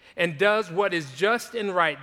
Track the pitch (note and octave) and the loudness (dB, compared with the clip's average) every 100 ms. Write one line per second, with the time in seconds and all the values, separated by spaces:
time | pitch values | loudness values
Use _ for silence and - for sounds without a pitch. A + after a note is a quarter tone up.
0 | - - F3 D3 G3+ G#3+ G3 E3 G3+ F3 | -20 -2 -2 2 2 2 0 0 0 0
1 | C#3+ C3 F#3+ A#3 - A#3 G#3 F3+ E3 C#3 | -6 -2 0 0 -2 -6 -2 2 2 0